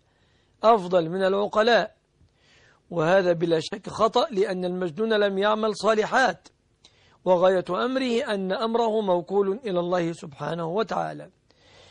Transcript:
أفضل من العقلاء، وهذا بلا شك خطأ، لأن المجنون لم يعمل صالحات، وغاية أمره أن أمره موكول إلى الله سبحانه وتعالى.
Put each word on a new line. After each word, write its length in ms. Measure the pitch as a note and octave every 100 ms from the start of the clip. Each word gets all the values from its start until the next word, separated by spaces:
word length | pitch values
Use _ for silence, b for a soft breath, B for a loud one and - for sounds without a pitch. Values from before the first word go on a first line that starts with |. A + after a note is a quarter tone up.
| _ _ _ _ _ _
أفضل 480 | G#3+ A3+ F3 F3+ D#3+
من 120 | F#3+
العقلاء، 760 | F#3+ G3 G#3 G#3 A3+ A3 E3 _ _ _ _ b b b b b -
وهذا 420 | E3+ D#3 G3 F3+
بلا 280 | E3 E3+ D#3+
شك 280 | D3 - -
خطأ، 380 | - G#3+ A#3+ D#4+
لأن 340 | G3 G3+ F#3
المجنون 480 | F3+ F3+ F3+ D3+ A3+
لم 260 | G#3+ G3+ F#3+
يعمل 380 | G#3 G#3+ A3 F#3+
صالحات، 720 | G3+ A3 F#3+ A#3 A#3+ E3+ - _ _ _ b b b b
وغاية 400 | F3+ F3+ F#3 F#3+ F3
أمره 640 | F#3 A#3+ C4 B3+ A#3 C#4
أن 180 | G3+ F#3
أمره 480 | F#3 A3+ A#3 A3+ A3
موكول 600 | G3+ F3 E3 G3 G3 F#3+
إلى 160 | A3 F3
الله 320 | E3+ F3+ E3
سبحانه 540 | E3 E3+ C#3 D3 E3+ E3
وتعالى. 640 | G3 A3+ F3 D#3+ D3+ D#3+ _ _ b b b b